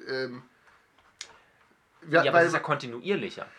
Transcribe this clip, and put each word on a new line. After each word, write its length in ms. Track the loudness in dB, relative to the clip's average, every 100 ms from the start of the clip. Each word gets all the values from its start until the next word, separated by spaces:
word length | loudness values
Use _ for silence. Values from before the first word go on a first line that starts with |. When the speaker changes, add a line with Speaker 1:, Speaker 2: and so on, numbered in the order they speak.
| -8
Speaker 1:
ähm, 360 | -6 -6 -10 -18 _ _ _ _ _ _ -20 -20 -20 _ _ _ _ _ _ 0
ja, 140 | 2
Speaker 2:
Ja, 80 | 6
aber 80 | 6
Speaker 1:
weil 20 |
Speaker 2:
es 40 | 4
ist 40 | 2
ja 40 |
kontinuierlicher. 840 | -2 -4 -6 -8 -4 -4 -4 -10 -16